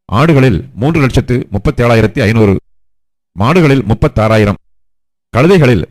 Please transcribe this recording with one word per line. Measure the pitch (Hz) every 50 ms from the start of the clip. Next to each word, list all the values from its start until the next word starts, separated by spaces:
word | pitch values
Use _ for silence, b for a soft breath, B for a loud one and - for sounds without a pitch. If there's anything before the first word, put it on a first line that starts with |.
| _
ஆடுகளில் | - - 113 143 170 160 135 131 131 98 78 69 - -
மூன்று | - 131 147 170 165
லட்சத்து | 139 123 - - - - 123 127 - - 101
முப்பத்தேழாயிரத்தி | 101 - 156 135 - 120 120 117 113 110 107 - 139 120
ஐந்நூறு, | 95 113 117 110 101 95 - _ _ _ _ _ _ _ _ _ _ _ _ _ _ -
மாடுகளில் | 82 101 123 165 185 165 143 139 135 107
முப்பத்தாறாயிரம், | 95 117 - - 147 - 110 107 110 110 110 107 101 98 - _ _ _ _ _ _ _ _ _ _ _ _ _ _ -
கழுதைகளில் | 110 139 175 202 180 147 123 123 90 69 -